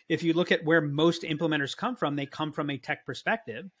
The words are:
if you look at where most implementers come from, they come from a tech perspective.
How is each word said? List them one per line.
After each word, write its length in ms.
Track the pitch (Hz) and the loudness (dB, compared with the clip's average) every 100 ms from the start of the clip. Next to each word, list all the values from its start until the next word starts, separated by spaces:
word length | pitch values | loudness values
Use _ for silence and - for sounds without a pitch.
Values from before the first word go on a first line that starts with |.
| - | -4
if 140 | 165 | 0
you 120 | 170 | 2
look 180 | 165 175 | 2 2
at 120 | 185 | 2
where 160 | 156 165 | 4 4
most 420 | 151 143 165 170 | 4 4 2 2
implementers 540 | 160 151 165 151 127 - | -2 -2 0 0 -2 -4
come 200 | 220 247 | -6 -2
from, 180 | 151 | -2
they 120 | 143 143 | -2 -6
come 260 | - 156 | -6 -6
from 180 | 151 147 | -4 -4
a 80 | 139 | -4
tech 260 | - 143 | -6 -6
perspective. 640 | - 127 - 226 - 110 185 - | -8 -8 -4 -4 -4 -12 -12 -18